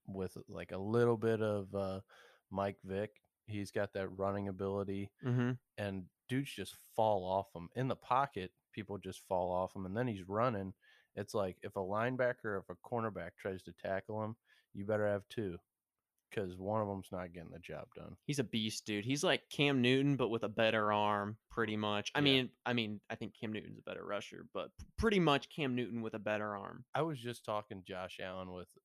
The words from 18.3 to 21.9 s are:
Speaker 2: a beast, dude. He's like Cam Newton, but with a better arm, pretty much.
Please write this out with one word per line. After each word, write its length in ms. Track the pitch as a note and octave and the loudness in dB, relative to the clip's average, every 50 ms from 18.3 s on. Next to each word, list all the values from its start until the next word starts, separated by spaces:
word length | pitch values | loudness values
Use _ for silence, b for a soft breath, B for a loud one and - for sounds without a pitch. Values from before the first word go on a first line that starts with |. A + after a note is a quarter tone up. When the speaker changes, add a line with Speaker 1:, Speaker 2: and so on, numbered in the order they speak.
| D3 C3+ | -2 -2
Speaker 2:
a 40 | B2 | -2
beast, 400 | F#2+ - A2+ G#2+ A2 G#2+ - - | 0 -2 -2 -2 -2 -4 -6 -6
dude. 180 | - G#2+ G#2 G2+ | -4 -4 -2 -2
He's 200 | A#2+ C3+ C#3+ E3 | -2 0 2 2
like 240 | F#3 C#3 A#2+ - - | 2 2 2 0 -2
Cam 320 | - - D3 C#3+ C#3+ C3 | 0 2 4 4 6 6
Newton, 340 | A#2+ B2 C3 C3+ C#3 C#3+ C#3+ | 6 6 6 6 6 6 4
but 140 | B2 C3 G#2 | 4 2 2
with 140 | A2+ A2+ - | 2 2 0
a 60 | G2+ | 0
better 440 | G#2 A2+ A2+ A2 A2 A2 G#2+ G#2 G#2 | 2 4 4 6 6 6 4 4 4
arm, 440 | G#2 G#2 G#2 G#2 G2+ G2+ G#2 G#2+ - _ - | 6 6 4 4 4 2 0 -4 -8 _ -6
pretty 260 | - - A2+ G#2+ G#2+ | -2 0 0 2 2
much. 360 | G#2+ G#2+ G#2 | 0 2 2